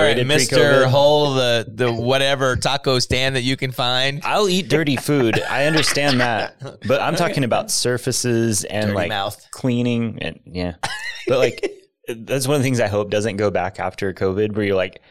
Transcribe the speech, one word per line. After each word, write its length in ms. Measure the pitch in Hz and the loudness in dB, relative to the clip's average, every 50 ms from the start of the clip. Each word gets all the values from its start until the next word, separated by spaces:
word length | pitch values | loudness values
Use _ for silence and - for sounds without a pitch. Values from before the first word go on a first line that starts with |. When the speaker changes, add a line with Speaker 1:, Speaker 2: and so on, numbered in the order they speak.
| 156 147 135 | 4 4 2
Speaker 1:
tolerated 120 | 127 123 | 2 0
Speaker 2:
Mister 300 | 131 147 143 - - - | 2 2 2 2 2 2
Speaker 1:
pre-covid. 300 | 160 147 143 139 135 131 127 | 4 4 6 6 4 4 4
Speaker 2:
Hole, 440 | 127 143 143 147 151 147 147 143 135 | 4 4 6 6 4 4 2 2 2
the, 320 | 131 127 120 117 117 110 113 | 2 2 2 2 0 -2 -4
the 240 | 110 110 123 120 | -2 0 0 0
whatever 640 | 117 113 117 120 135 135 135 139 143 127 135 131 123 | 0 0 0 2 2 2 2 2 0 2 0 0 0
taco 420 | 110 - 131 135 139 - 139 131 123 | 0 0 -2 -2 0 0 0 2 2
stand 360 | - - 131 127 131 135 135 | 0 0 0 0 0 0 0
that 60 | 131 | 0
you 140 | 120 131 135 | 0 0 -2
can 140 | - 135 131 | -2 -4 -6
find. 520 | 127 - 127 123 127 127 131 139 139 147 - | -4 -2 -2 0 0 0 0 0 -2 -2 -4
Speaker 1:
I'll 240 | - 139 190 214 196 | 0 2 2 2 4
eat 200 | 180 185 165 113 | 2 0 0 0
dirty 260 | 143 151 160 147 135 | 0 0 2 2 0
food. 460 | 117 - - 147 143 123 113 107 - - - | -2 0 0 2 4 4 2 2 0 -2 -2
I 160 | 101 127 143 | -2 0 0
understand 540 | 151 160 156 143 - - 143 143 143 131 123 | 2 2 2 0 0 0 0 0 2 2 2
that. 360 | 123 120 113 101 - - - - 131 135 - - | 2 0 0 -2 -4 -6 -8 -14 -16 -16 -14 -8
Speaker 2:
<laughs> 60 | - 101 | -2 0
Speaker 1:
But 140 | 131 - | 0 0
I'm 140 | - 139 165 | 0 0 0
talking 280 | 151 170 160 - 147 135 | 0 0 0 0 0 0
about 260 | 117 110 98 - - | 0 0 -2 -2 -2
surfaces 960 | - - - 120 123 120 - 131 117 - - 123 117 113 117 113 107 101 - | -4 -2 0 0 -2 -2 -2 -2 -4 -2 0 0 2 2 2 2 0 -2 -4
and, 200 | - - 107 107 | -4 -4 -2 -2
Speaker 2:
Dirty 80 | 104 101 | 0 0
Speaker 1:
like, 140 | 95 87 87 | 0 -2 -2
Speaker 2:
mouth. 360 | 107 98 98 104 - - - - | -2 -4 -4 -6 -6 -10 -18 -20
Speaker 1:
cleaning 680 | - - - 131 120 120 123 123 120 117 117 113 - - | -12 -4 -2 -2 0 0 0 0 0 -2 -2 -4 -6 -8
and, 180 | - - - - _ | -10 -10 -10 -12 _
yeah. 300 | - 82 90 90 87 85 - - - - - - 988 960 - - - | -12 -8 -6 -6 -6 -6 -6 -8 -8 -8 -8 -10 -12 -12 -8 -2 0
But, 100 | - - | 2 2
Speaker 2:
<laughs> 60 | - | 2
Speaker 1:
like, 260 | - - - - - - - _ _ _ _ - - | 0 0 -2 -8 -8 -8 -10 _ _ _ _ -12 -12
that's 380 | 123 113 110 - 123 139 127 135 | -12 -10 -6 -4 -4 -2 0 0
one 60 | 147 | 0
of 40 | 143 | 0
the 20 | 127 | 0
things 140 | 135 131 117 | 0 0 0
I 60 | 113 104 | 0 0
hope 220 | 101 104 104 101 | 0 -2 -2 0
doesn't 260 | 107 107 104 113 95 | 0 0 0 -2 -2
go 140 | 101 107 101 | 0 -2 0
back 280 | 92 92 87 95 - - | 0 0 -4 -4 -6 -6
after 340 | 90 92 - - 101 98 90 | -6 -6 -6 -4 -4 -4 -4
covid, 400 | - 104 95 92 101 107 107 104 | -2 -2 0 0 0 -2 -2 0
where 100 | 107 104 | -2 0
you're 120 | 98 98 | 0 2
like, 260 | 92 92 95 - - _ _ | 0 0 -2 -4 -14 _ _